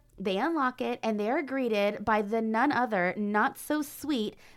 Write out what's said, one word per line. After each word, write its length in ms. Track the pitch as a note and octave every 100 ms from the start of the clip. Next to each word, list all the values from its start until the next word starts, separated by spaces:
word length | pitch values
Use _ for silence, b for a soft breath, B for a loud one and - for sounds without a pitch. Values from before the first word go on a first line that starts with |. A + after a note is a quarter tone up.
| _ -
They 180 | G3+ F#3+
unlock 460 | C#4+ E4 C4 B3+
it, 180 | A#3 A#3+
and 160 | A3+ G#3+
they 120 | G#3
are 100 | C#4+
greeted 640 | C#4 C4+ B3 G#3+ G3+ G#3
by 160 | G#3 G#3+
the 220 | G3+ A3+
none 300 | A3+ A3 C#4
other, 420 | A#3+ B3 G#3 F3 G3+
not 400 | G#3 G#3 B3 -
so 240 | - D4+
sweet, 560 | D4 - C#4+ C4+ G#3+ - b